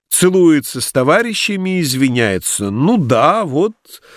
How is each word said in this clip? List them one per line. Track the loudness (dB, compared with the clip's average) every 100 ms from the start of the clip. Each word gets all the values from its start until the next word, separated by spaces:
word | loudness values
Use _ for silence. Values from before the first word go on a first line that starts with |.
| -6
целуется | 0 2 4 4 4 0 -8
с | -4
товарищами | -2 2 2 0 -4 -4 -4 -2 -2
и |
извиняется. | -2 0 0 0 0 -2 -4 -6 -4
"Ну | 0 0 2
да, | 2 2 2 0 -2
вот, | -2 -2 -4 _ -20 _